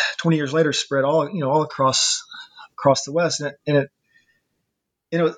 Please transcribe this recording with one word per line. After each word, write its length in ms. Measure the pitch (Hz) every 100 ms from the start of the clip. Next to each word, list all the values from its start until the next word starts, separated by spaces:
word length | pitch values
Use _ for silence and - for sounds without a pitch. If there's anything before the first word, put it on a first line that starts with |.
<sighs> 160 | - -
twenty 200 | 170 156
years 160 | 143
later, 200 | 156 156
spread 320 | 131 - 139 135
all, 240 | 160 143
you 100 | 190
know, 100 | 135
all 120 | 151
across, 640 | 147 - 131 - - - - - - - -
across 300 | - 143 131
the 100 | -
West. 260 | 151 165 -
And 100 | 147
it, 100 | - -
and 100 | 143
it, 120 | 139 _ _ _ _ _ _ _ _ _ _ _ _
you 80 | 165
know, 140 | 165